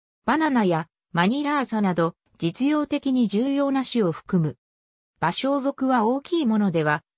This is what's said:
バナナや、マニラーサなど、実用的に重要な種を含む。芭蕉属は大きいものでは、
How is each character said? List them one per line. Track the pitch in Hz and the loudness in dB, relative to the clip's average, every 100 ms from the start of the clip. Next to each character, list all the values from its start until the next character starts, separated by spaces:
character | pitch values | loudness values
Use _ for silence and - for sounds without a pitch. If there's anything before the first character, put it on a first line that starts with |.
| _ _ | _ _
バ | - 294 | -2 0
ナ | 311 | 2
ナ | 254 | 2
や、 | 196 160 165 _ _ | 2 0 -4 _ _
マ | 170 180 | 0 0
ニ | 269 | 0
ラ | 285 294 | -2 -2
ー | 247 | -2
サ | 220 | -2
な | 202 175 | -2 0
ど、 | 165 - _ _ | -2 -4 _ _
実 | 165 - 269 | -6 -2 0
用 | 302 294 | 0 0
的 | 294 269 | -2 0
に | 254 220 | 0 0
重 | 202 262 | 0 0
要 | 277 277 | 0 0
な | 269 | 0
種 | 254 240 | -2 0
を | 185 | 0
含 | 156 - 185 | -2 -2 0
む。 | 151 - _ _ _ _ _ _ | 0 -4 _ _ _ _ _ _
芭 | 160 | -4
蕉 | 185 262 277 | -2 -2 0
属 | 262 277 262 | -2 -2 0
は | 254 214 | 2 2
大 | 269 | 0
き | - 339 | -2 0
い | 254 | 2
も | 220 | 2
の | 202 | 2
で | 165 | 2
は、 | 151 151 - | 0 -2 -4